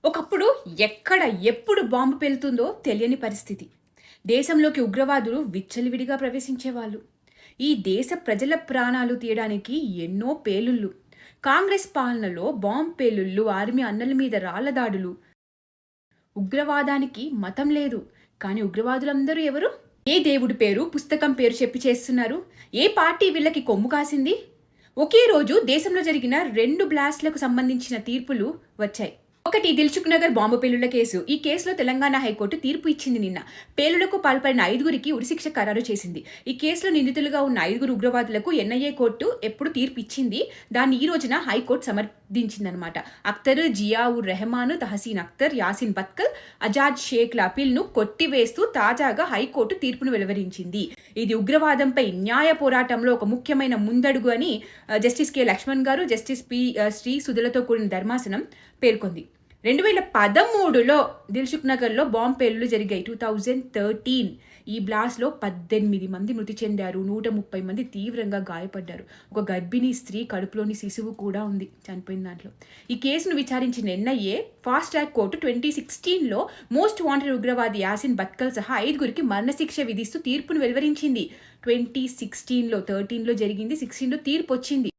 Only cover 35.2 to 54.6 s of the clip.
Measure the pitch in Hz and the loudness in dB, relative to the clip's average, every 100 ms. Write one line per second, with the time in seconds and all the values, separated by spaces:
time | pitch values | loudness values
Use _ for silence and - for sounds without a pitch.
35.2 | 247 320 311 277 202 214 240 202 180 160 | -2 -4 -4 -2 0 0 -2 -4 -4 -10
36.2 | - - - 254 302 339 381 311 262 269 | -14 -14 -8 -2 -2 0 2 2 2 0
37.2 | 285 285 277 233 170 233 262 226 240 240 | 0 0 2 2 0 0 0 2 2 2
38.2 | 233 214 220 311 202 247 285 277 240 220 | 0 -2 0 0 0 0 -2 2 0 2
39.2 | 403 494 214 214 285 262 262 247 208 - | -2 -2 -6 -4 -4 -2 -2 -4 -8 -2
40.2 | 247 226 - - - 226 269 254 311 330 | -2 -2 -6 -10 -4 2 2 4 2 0
41.2 | 247 294 262 302 254 254 - 208 214 - | 0 -2 0 -4 0 -2 0 -4 -4 -10
42.2 | _ 208 220 202 196 180 165 165 - - | _ -2 -2 -4 -8 -6 -8 -10 -12 -6
43.2 | 202 208 269 269 320 202 208 220 240 240 | -6 0 2 4 2 0 0 2 2 0
44.2 | 196 185 220 247 247 339 214 202 233 202 | -2 -2 -2 0 0 -2 -4 -6 -4 -6
45.2 | 170 - 294 269 185 202 233 190 190 - | -6 -2 0 2 -2 0 -2 -2 -6 -2
46.2 | 440 - - - 214 233 277 254 - 240 | -2 -2 -18 -4 0 4 4 2 0 2
47.2 | 233 240 185 269 277 254 392 - 214 - | 2 2 0 2 2 2 0 0 0 0
48.2 | 320 262 226 277 453 285 208 247 277 214 | 0 2 2 2 0 2 2 2 0 0
49.2 | 349 214 254 285 220 381 254 226 262 226 | 0 0 -2 0 0 0 -2 -2 -2 0
50.2 | 190 202 185 185 180 196 185 - - 214 | 0 -2 -4 -8 -8 -6 -6 -8 -12 -4
51.2 | 220 220 196 302 311 269 277 254 226 180 | -2 0 2 4 4 4 2 2 0 0
52.2 | 196 247 311 311 277 254 254 233 247 240 | 0 2 4 4 4 2 2 2 2 2
53.2 | 202 247 269 277 269 226 208 240 277 262 | 0 -2 0 0 2 2 2 4 4 2
54.2 | 240 233 330 214 | 2 2 0 -2